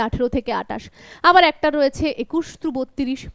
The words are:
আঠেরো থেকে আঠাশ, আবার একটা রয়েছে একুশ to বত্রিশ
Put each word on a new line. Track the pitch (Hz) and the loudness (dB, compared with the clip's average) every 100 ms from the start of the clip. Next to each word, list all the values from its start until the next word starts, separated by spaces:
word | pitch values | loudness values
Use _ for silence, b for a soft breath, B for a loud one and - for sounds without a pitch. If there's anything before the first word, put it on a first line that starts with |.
| 220 | -2
আঠেরো | - 240 254 | -2 -2 -2
থেকে | 226 220 | -4 -6
আঠাশ, | - 214 - B B B 330 | -6 -10 -12 B B B 4
আবার | 359 339 | 6 6
একটা | - 302 294 | 4 0 2
রয়েছে | 277 - 311 240 | 0 0 -4 -4
একুশ | - 320 311 - | -4 -4 -4 -8
to | 320 262 | -6 -4
বত্রিশ | 254 - 254 262 - | -6 -6 -6 -6 -10